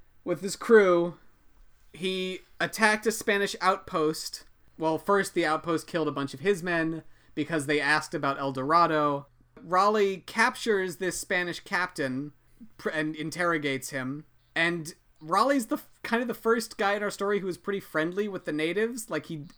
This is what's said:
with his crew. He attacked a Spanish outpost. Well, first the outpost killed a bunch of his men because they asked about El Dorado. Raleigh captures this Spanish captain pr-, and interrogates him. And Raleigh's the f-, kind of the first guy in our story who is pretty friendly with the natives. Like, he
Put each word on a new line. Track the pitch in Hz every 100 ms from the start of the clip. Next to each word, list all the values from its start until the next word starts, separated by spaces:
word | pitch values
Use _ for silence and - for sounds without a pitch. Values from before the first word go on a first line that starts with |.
| - -
with | - 165
his | 185 -
crew. | - 220 190 175 175 170 - - - - - - -
He | - 185 185 185 185 - -
attacked | 170 - 214 214 220
a |
Spanish | 208 - 202 202 -
outpost. | 180 190 - 180 156 160 - - - - - -
Well, | 160 156
first | - 202 185
the | 175 165
outpost | 156 165 160 -
killed | 170 151
a |
bunch | 139 139
of | 131
his | 180 196
men | 180 170 160 160 - - -
because | - 143 165 139
they | 147
asked | 143 151 -
about | 156 139 139
El | 139
Dorado. | 135 135 165 165 156 147 139 - _ _ -
Raleigh | 165 180 202 214 196 185 -
captures | 226 240 247 233 196 185 165
this | 185 -
Spanish | - 185 175 160
captain | - 190 180 - 135 131 147 - _ - 226 -
pr-, | 220
and | 156 156
interrogates | 156 151 156 175 165 147 131 -
him. | 139 127 147 - _ _ -
And | 170 170 151 - _ _
Raleigh's | 156 190 254 285 220
the | 294
f-, | - _
kind | - 233
of | 247
the |
first | - 226 233 220 -
guy | 202
in | 208
our | 208
story | - 202 202
who | 185
is | 165
pretty | - 196
friendly | - 156 165 185 208
with | 185
the | -
natives. | 151 160 185 226 247 -
Like, | 156 143
he | 160 151